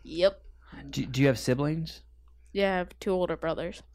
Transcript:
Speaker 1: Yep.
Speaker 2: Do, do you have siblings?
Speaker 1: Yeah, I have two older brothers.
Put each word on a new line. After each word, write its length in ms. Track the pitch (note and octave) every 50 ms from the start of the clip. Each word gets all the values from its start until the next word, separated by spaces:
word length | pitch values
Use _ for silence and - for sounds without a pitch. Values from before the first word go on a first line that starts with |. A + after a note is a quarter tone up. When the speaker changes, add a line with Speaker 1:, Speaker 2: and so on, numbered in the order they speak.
| -
Speaker 1:
Yep. 380 | - D#3 E3 F3+ G3 G3 - - - - - - - - - - C#3
Speaker 2:
Do, 140 | - C#3 A2
do 140 | - A#2+ C3
you 80 | C#3
have 100 | C#3 B2+ -
siblings? 600 | - - B2+ C3+ C#3+ D3+ D#3 E3 D#3+ D#3+ - - - - - - - - - - - - -
Speaker 1:
Yeah, 220 | G3 G3 G3 F#3+
I 20 |
have 200 | F3+ F3+ F3 - -
two 100 | - G#3
older 240 | F#3 F#3 F3+ E3+ E3
brothers. 480 | - - E3 D#3 - D#3 F3+ G#3+ - - -